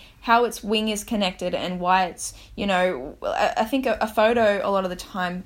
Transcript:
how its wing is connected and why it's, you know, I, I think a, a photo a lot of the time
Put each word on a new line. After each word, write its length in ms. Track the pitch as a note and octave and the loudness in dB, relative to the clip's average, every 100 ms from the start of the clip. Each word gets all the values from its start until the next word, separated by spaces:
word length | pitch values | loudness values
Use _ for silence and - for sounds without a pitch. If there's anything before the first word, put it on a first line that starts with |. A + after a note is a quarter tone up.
| - - | -20 -14
how 240 | - A#3 | 2 4
its 180 | A#3 - | 4 -2
wing 260 | G3+ G#3+ A3 | -2 0 0
is 120 | G#3 | -4
connected 500 | - A3 F#3 F#3 F3+ | -2 0 0 -2 -4
and 260 | F3 D#3+ F3+ | -4 -4 -4
why 240 | F3 F#3 F3+ | 2 2 2
it's, 280 | - - - - - | -4 -12 -14 -18 -6
you 100 | G3+ | 0
know, 500 | F#3 F#3 C#3+ C3+ - | 2 2 0 -8 -6
I, 300 | - - G3+ - | -4 0 0 0
I 60 | |
think 220 | A3+ C#4 B3+ | 0 0 0
a, 100 | G#3 | 0
a 40 | A3 | -2
photo 540 | A3+ G#3+ A#3+ G#3+ G3+ | 2 4 4 4 2
a 80 | - | 0
lot 140 | G3 | 0
of 60 | F#3+ | -2
the 60 | F3+ | -6
time 480 | - G3 F3+ F3+ | -10 -6 -6 -6